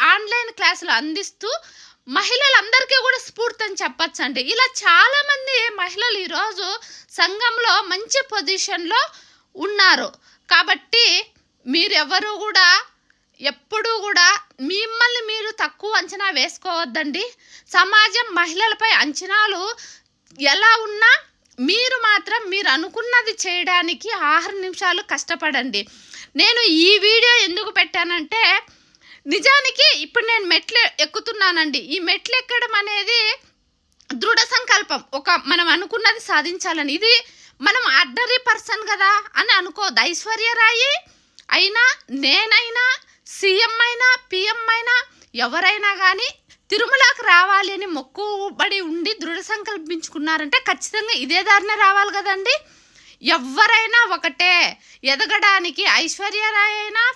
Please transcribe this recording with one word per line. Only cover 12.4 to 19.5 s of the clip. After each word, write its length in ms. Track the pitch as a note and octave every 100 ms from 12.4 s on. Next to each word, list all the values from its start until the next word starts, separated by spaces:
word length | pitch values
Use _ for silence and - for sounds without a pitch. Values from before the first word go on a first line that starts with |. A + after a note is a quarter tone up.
కూడా 240 | G#4+ F#4+ F4+ F#4+ B4+ _ _ _ _ -
ఎప్పుడూ 520 | C#4 C#4 - G#4+ A4+ A4+ G#4
కూడా 220 | F#4+ F4 G4+ - - C4+
మిమ్మల్ని 520 | G4 A4+ A4+ A#4+ A#4+ A4
మీరు 240 | A4 G#4+ A4
తక్కువ 380 | D4 - G#4 G#4+
అంచనా 280 | F4 G4 G4 D4
వేసుకోవద్దండి. 840 | D4+ - F#4 E4+ D#4+ A3+ D4+ D#4 A#4+ - _ - -
సమాజం 560 | F#4 F#4+ G#4+ G#4+ G#4 A#4 F4
మహిళలపై 520 | E4+ E4+ A4 G#4+ A4 D4
అంచనాలు 580 | C4+ - F#4 G#4 G#4+